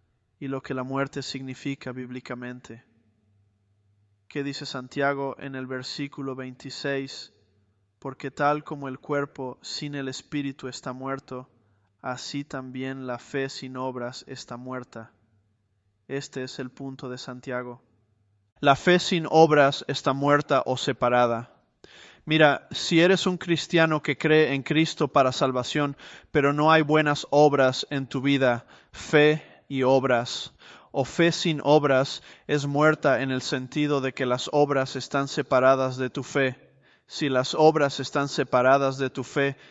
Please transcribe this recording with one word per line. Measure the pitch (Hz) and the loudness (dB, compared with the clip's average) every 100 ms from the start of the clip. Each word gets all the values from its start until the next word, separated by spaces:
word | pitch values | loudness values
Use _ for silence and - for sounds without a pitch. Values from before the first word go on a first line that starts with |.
| _ _ _ - | _ _ _ -14
y | 139 | -10
lo | 135 | -8
que | - 131 | -8 -8
la | |
muerte | 127 135 135 - | -6 -4 -4 -6
significa | 131 135 131 127 143 139 - | -10 -10 -12 -10 -8 -8 -10
bíblicamente. | 127 127 127 - 127 123 123 - 117 _ _ _ _ _ _ _ _ _ _ _ _ _ _ _ | -12 -12 -12 -12 -12 -12 -14 -16 -20 _ _ _ _ _ _ _ _ _ _ _ _ _ _ _
¿Qué | 151 | -8
dice | 143 139 139 | -6 -8 -10
Santiago | 135 127 - 139 139 139 - | -12 -10 -4 -2 -2 -6 -8
en | 139 135 | -12 -10
el | 131 | -10
versículo | 127 123 - 143 - 135 131 | -10 -10 -10 -10 -10 -10 -10
veintiséis? | 127 127 139 - 143 139 135 - - _ _ _ _ _ _ _ | -12 -14 -16 -10 -6 -6 -6 -12 -20 _ _ _ _ _ _ _
"Porque | 139 131 139 | -14 -12 -12
tal | - 147 151 | -2 0 0
como | 147 147 139 | -4 -12 -10
el | 131 | -12
cuerpo | - 143 143 - 131 123 | -6 -4 -4 -8 -12 -14
sin | - - 147 143 | -14 -12 -10 -8
el | 135 | -8
espíritu | 127 - 147 139 135 127 | -10 -10 -8 -6 -8 -12
está | 123 - | -12 -12
muerto, | 127 131 135 - 127 131 _ _ _ _ _ | -10 -8 -10 -10 -14 -14 _ _ _ _ _
así | - 123 - 143 | -10 -10 -8 -10
también | 143 139 131 127 131 135 131 | -8 -10 -10 -10 -8 -8 -10
la | 120 | -10
fe | - 143 135 | -8 -6 -6
sin | - 131 127 | -8 -12 -10
obras | 131 127 120 120 - | -8 -8 -10 -10 -16
está | 131 - 120 | -16 -14 -14
muerta". | 127 127 123 117 113 _ _ _ _ _ _ _ _ _ - | -12 -12 -12 -16 -20 _ _ _ _ _ _ _ _ _ -12
Este | 135 143 139 | -10 -10 -10
es | 127 - | -10 -10
el | 127 | -14
punto | - 139 135 131 | -12 -14 -12 -12
de | 123 | -12
Santiago. | - 123 131 123 123 123 _ _ _ _ _ _ _ _ | -12 -14 -8 -8 -8 -14 _ _ _ _ _ _ _ _
La | 143 139 | 4 4
fe | - 175 | 6 4
sin | - 175 156 | 4 -2 2
obras | 160 160 151 139 139 - | 6 8 8 6 2 -4
está | 135 - | -4 -2
muerta | 135 139 147 - 139 - | 0 2 2 2 0 0
o | 127 | -2
separada. | - 127 123 123 123 117 117 _ _ _ - - - - | -4 0 2 4 4 0 -8 _ _ _ -20 -20 -20 -14
Mira, | - 156 151 139 - | -2 4 6 4 -4
si | - - 165 | -10 0 4
eres | 175 190 - | 6 4 0
un | 180 | -2
cristiano | - 165 - 170 160 156 | -2 -2 0 2 4 2
que | 151 139 | -2 -2
cree | 160 156 156 | 4 4 4
en | 139 | 2
Cristo | 127 151 160 - 143 | -2 0 0 0 0
para | 151 131 | 2 2
salvación, | 127 135 127 123 151 143 143 - - _ | 2 0 0 -4 -2 -4 -6 -16 -20 _
pero | 156 139 | 0 2
no | 147 151 | 4 4
hay | 160 | 4
buenas | 147 156 151 147 - | 4 4 2 0 2
obras | 147 151 139 131 131 - | 6 6 6 2 2 -4
en | 143 135 | -6 -6
tu | 135 | -4
vida, | 135 139 131 117 - - _ | 0 2 2 0 -4 -20 _
fe | - - 151 151 151 - - - | -18 0 4 6 4 -4 -20 -8
y | 135 | 0
obras, | 127 135 131 120 120 - - _ - - _ | 4 4 4 0 0 -8 -12 _ -20 -20 _
o | - 131 | -4 -2
fe | - 170 | 2 2
sin | 165 180 151 | 2 -2 -2
obras, | - 151 143 131 135 - - - - | 4 4 6 2 2 -4 -16 -16 -4
es | 147 143 | -4 -2
muerta | 143 151 151 147 127 | 2 2 4 2 2
en | 135 | 0
el | 131 | -4
sentido | - 135 127 151 147 143 | -4 -6 -4 -2 0 0
de | 131 | -2
que | - 127 | -4 -2
las | 123 - | -2 0
obras | 147 147 135 131 135 | 2 2 2 -2 -6
están | - 143 139 | -4 -4 -4
separadas | - 131 131 131 135 131 127 | -4 0 4 6 4 2 -4
de | 127 | -6
tu | 143 | -8
fe. | 127 143 131 123 _ _ _ _ _ | -6 -2 -2 -4 _ _ _ _ _
Si | - 147 | -6 -2
las | 131 131 | 0 0
obras | - 156 156 143 - | 4 6 6 2 -2
están | 135 147 139 | -6 -4 -2
separadas | - 131 127 127 139 139 135 | -2 0 4 6 4 4 -2
de | 135 | -4
tu | - | -6
fe, | 123 - 139 135 - | -6 -2 -2 -2 -12